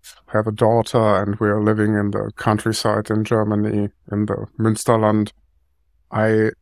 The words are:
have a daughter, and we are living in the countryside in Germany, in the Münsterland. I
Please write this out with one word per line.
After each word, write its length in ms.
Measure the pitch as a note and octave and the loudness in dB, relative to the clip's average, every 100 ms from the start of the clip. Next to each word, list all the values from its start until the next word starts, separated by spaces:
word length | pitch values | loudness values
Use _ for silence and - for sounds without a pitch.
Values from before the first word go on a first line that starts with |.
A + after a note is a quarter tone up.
| - - - | -20 -20 -6
have 220 | G#2+ A2 | -2 -2
a 20 | |
daughter, 720 | G#2+ A2 A#2 A2 B2+ G#2+ G2 | 0 2 2 0 0 2 2
and 140 | G2+ G2+ | 0 0
we 120 | G#2+ | 0
are 140 | G#2 | 2
living 320 | G#2 G#2+ G#2+ | 2 2 2
in 160 | G#2+ G2+ | 0 0
the 220 | G2+ G#2+ | -2 -6
countryside 760 | - - G#2+ A2+ A2 A2+ G#2+ G#2+ | -4 0 0 0 -2 0 -2 -2
in 120 | A2 | -2
Germany, 680 | G#2+ A2+ G#2+ G#2 G#2 G#2 G2+ - - | 0 0 0 0 0 -2 -4 -6 -8
in 160 | G#2 G#2+ | -4 -2
the 220 | G#2 G#2 - | -4 -8 -2
Münsterland. 720 | A2+ G#2+ - A2+ G#2+ G#2+ G#2+ - _ _ _ _ _ _ _ | 0 0 0 2 2 0 -2 -6 _ _ _ _ _ _ _
I 400 | G#2+ A2 A2 A2 - | -2 0 2 0 -2